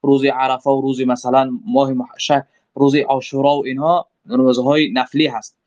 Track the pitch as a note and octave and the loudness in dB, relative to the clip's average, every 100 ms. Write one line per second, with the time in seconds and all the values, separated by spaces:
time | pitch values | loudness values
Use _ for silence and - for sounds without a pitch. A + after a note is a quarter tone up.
0 | C#3 C#3 C3+ B2+ C3 B2+ C#3 C3+ C3+ B2+ | 4 2 2 0 -2 -2 -2 0 -2 -2
1 | B2+ B2 B2+ C3 C3 B2 - B2 C3+ B2+ | -2 -2 0 0 0 -6 -2 0 0 -2
2 | B2 - - C#3+ - _ _ - C#3 C#3+ | -6 -10 -2 -2 -2 _ _ 0 2 2
3 | C3+ C3+ B2+ C#3 C#3 C#3+ C3 C3 D#3 F3 | 0 -4 -4 -2 0 0 -2 -4 0 0
4 | - _ - B2 C3 B2 B2+ D3+ D3+ B2+ | -2 _ -4 2 2 2 2 2 2 -2
5 | B2+ C#3+ D3+ A#2 - _ | -2 0 -2 -2 -12 _